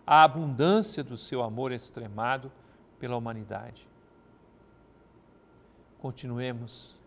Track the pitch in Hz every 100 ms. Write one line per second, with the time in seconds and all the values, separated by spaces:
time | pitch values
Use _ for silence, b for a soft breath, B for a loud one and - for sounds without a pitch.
0 | - 156 160 151 156 123 160 214 208 -
1 | 123 120 - 131 117 113 131 123 - -
2 | 110 101 117 135 131 - B B B -
3 | 123 120 117 113 104 104 110 110 - -
4 | - - - - - - - - - -
5 | - - _ _ _ - - _ - -
6 | 135 123 127 120 127 120 117 - - -